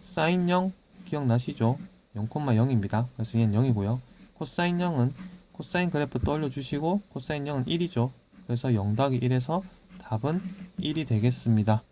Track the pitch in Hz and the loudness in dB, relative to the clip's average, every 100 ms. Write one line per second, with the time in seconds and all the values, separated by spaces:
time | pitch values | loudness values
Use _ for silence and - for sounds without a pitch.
0 | - - 160 180 175 180 190 - _ - | -8 0 2 2 4 2 2 -4 _ -20
1 | - 147 131 120 123 - 117 131 - - | -6 -2 2 2 0 0 2 2 -6 -20
2 | _ 101 110 147 143 110 131 120 98 107 | _ -8 -6 -4 2 4 4 2 2 0
3 | 123 - 110 117 110 104 131 107 98 127 | -2 -4 -2 2 4 4 2 2 0 -2
4 | - - - - 151 - 175 175 180 147 | -6 -20 -20 -12 -8 -2 0 0 0 2
5 | 123 - - - _ - - 180 180 151 | 0 -2 -14 -16 _ -16 -4 -2 0 0
6 | 143 123 - 151 147 135 131 143 160 202 | -2 -2 0 0 -2 -4 -6 -2 0 -2
7 | - 139 - 147 143 139 127 170 175 120 | -4 -12 -6 -6 -4 -4 -2 -2 -2 -2
8 | 127 - _ - - 120 131 110 101 110 | -2 -4 _ -20 -6 -2 2 2 2 0
9 | 139 127 123 127 127 170 190 - - - | 0 2 2 0 0 -4 -6 -20 -20 -20
10 | - 110 139 175 185 - - - 151 156 | -6 -4 -2 -2 -4 -12 -12 -6 -4 -4
11 | 123 110 120 123 117 110 107 107 - | 0 2 2 0 2 2 4 0 -2